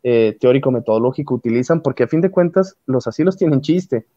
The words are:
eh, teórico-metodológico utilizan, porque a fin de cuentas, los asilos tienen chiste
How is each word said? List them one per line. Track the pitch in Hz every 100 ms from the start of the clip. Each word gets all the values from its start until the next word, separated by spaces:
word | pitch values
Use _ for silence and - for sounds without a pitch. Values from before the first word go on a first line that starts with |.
eh, | 123 117 110 107
teórico-metodológico | 123 135 135 123 110 110 120 131 143 127
utilizan, | 120 117 127 165
porque | 139 -
a | 120
fin | 160
de | 185
cuentas, | 185 175 190 190 _ -
los | 131 117
asilos | - 170 190
tienen | 175 139
chiste | - 175 180 123 -